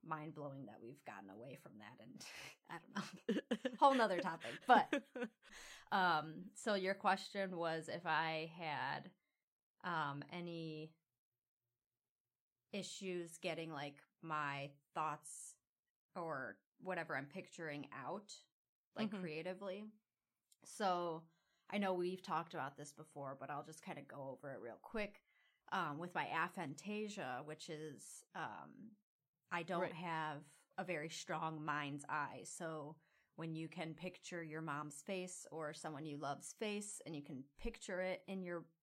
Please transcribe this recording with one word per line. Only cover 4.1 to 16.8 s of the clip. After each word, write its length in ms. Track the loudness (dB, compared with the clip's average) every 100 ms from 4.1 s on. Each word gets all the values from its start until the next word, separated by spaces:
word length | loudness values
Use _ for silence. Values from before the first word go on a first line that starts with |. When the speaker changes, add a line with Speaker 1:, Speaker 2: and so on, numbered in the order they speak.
| 6
Speaker 1:
topic. 320 | 2 -2 -4 -6 10
But, 360 | 10 12 2 0 -6 -6 _
Speaker 2:
<laughs> 500 | -18 -14 -14 -14 2
Speaker 1:
um, 540 | 6 8 6 4 -6 -10
so 220 | -4 2 4
your 180 | 4
question 640 | 4 6 6 4 0 0 2
was 320 | 2 2 0
if 160 | -2 2
I 460 | 4 4 2 -2 -4
had, 500 | -2 0 0 0 -4 -16 _ _ _ _ _ _
um, 400 | 0 2 2 0 -4
any 600 | -6 -4 -4 -4 -6 -8 -14 _ _ _ _ _ _ _ _ _ _ _ _ _ _ _ _ _
issues 680 | -6 -6 -6 -2 -2 -4 -4
getting, 340 | -2 -2 -2
like, 240 | -4 -4 -6 -20 _
my 480 | -4 0 0 -2 -4 -10 _
thoughts 600 | -2 0 0 -6 -10 -12 -14 _ _ _ _ _ -6
or 420 | -2 -2 -2 -6 _ _